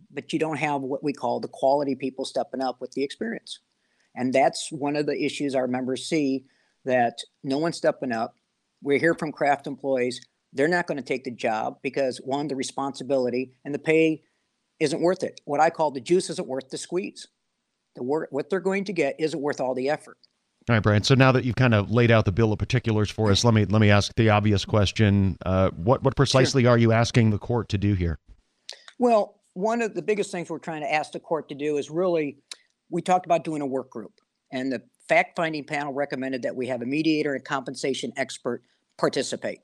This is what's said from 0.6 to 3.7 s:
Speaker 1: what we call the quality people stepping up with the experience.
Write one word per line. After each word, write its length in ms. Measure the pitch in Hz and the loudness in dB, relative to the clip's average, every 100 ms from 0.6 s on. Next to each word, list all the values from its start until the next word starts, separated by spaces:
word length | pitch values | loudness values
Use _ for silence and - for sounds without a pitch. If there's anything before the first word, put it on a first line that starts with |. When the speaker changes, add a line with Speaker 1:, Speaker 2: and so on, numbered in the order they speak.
| 151 143 | -2 -2
Speaker 1:
what 220 | 131 139 | -4 -4
we 100 | 147 | -4
call 260 | 131 120 120 | -4 -4 -4
the 80 | 113 | -6
quality 460 | - 135 143 139 | -2 2 2 0
people 320 | 131 135 127 127 | -4 -6 -6 -6
stepping 360 | 139 117 131 | -6 -6 -4
up 200 | 131 120 | -6 -6
with 100 | 127 | -8
the 120 | - | -6
experience. 560 | 139 - 220 233 - - _ | -6 -6 -8 -10 -12 -18 _